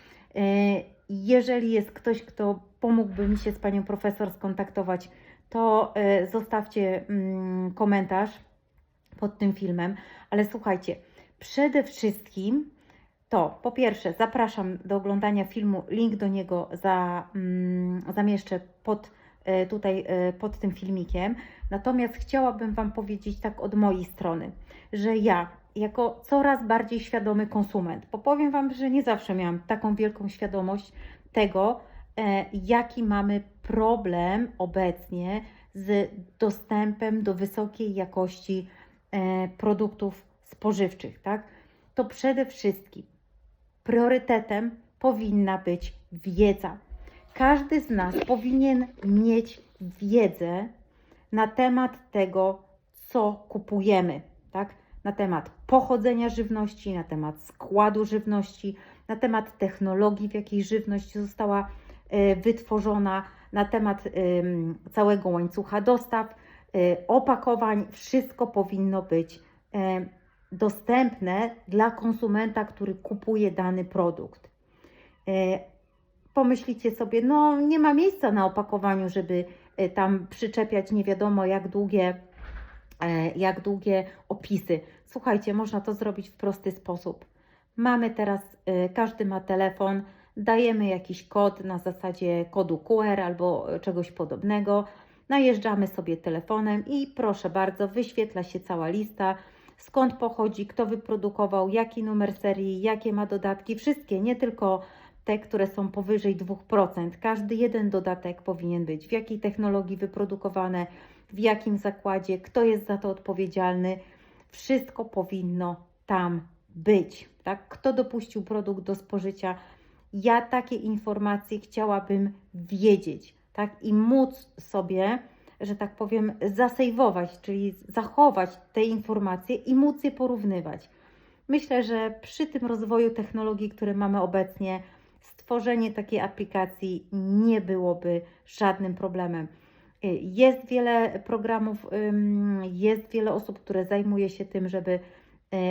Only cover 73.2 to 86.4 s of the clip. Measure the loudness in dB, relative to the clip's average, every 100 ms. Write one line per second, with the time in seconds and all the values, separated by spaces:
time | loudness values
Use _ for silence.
73.2 | -2 2 2 2 0 -2 -2 0 0 -2
74.2 | -10 -16 -20 _ _ _ -20 -20 -20 _
75.2 | -2 0 2 0 -6 _ _ _ _ _
76.2 | _ 2 4 2 -2 -2 -2 -2 0 2
77.2 | 4 6 6 6 4 6 6 6 4 4
78.2 | 2 4 2 0 -2 0 2 2 0 -2
79.2 | 0 -2 -2 -10 -10 -2 0 2 2 2
80.2 | -2 -6 -4 -2 0 0 0 0 0 0
81.2 | 2 2 2 0 -2 -2 0 2 2 0
82.2 | -10 -18 -16 -14 -16 -20 -20 -6 -2 0
83.2 | 0 0 0 0 -4 -2 0 0 0 -10
84.2 | -10 -10 -4 -4 0 -4 -4 -20 _ -6
85.2 | 0 0 0 -2 -2 -4 -4 -4 -6 -6
86.2 | -12 -6